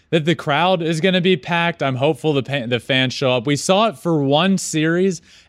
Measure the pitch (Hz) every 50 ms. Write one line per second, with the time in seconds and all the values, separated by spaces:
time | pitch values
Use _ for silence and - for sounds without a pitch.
0 | _ _ - 170 147 160 165 - - 160 143 147 170 185 190 175 170 156 170 160
1 | 156 190 180 185 165 190 185 180 - - 175 170 170 170 165 - 147 135 131 123
2 | 131 151 160 - - 156 147 139 120 - 139 143 117 117 127 117 - - 139 131
3 | 131 127 - - 139 131 127 127 110 147 143 131 - - 185 196 226 226 143 -
4 | - 175 165 151 143 135 139 151 170 196 196 180 - - 160 160 151 160 165 175
5 | 185 196 180 - - _ - - -